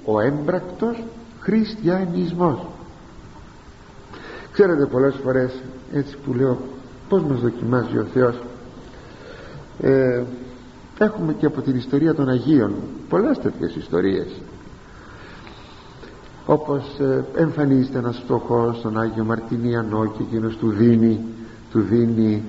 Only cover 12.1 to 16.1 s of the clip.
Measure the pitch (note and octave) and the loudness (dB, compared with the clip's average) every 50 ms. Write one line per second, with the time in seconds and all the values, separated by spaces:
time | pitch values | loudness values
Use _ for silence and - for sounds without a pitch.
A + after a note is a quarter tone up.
12.1 | D3+ D3 C#3+ B2+ B2+ B2 A2+ C#3 D#3+ C3+ G#2+ G2+ G2+ - - - - - - - | 4 2 2 2 2 2 4 6 6 6 6 4 0 -4 -6 -8 -12 -14 -4 0
13.1 | D#3+ F3+ A3 D#4+ C#4 - - G2+ E2+ - E2 E2 - D#2+ - - - E2+ F#2+ G2 | 2 2 4 2 0 2 0 -4 -2 -2 -6 -4 -4 -8 -6 0 0 2 2 2
14.1 | F#2+ - - - - - - - - - - - - - - - - - - - | 0 0 -4 -6 -10 -14 -14 -16 -18 -18 -18 -18 -20 -20 -20 -20 -20 -20 -20 -18
15.1 | - - - - - - - - - - - - - - - - - - - - | -18 -18 -18 -18 -18 -18 -18 -18 -18 -18 -20 -20 -20 -20 -20 -20 -20 -20 -20 -20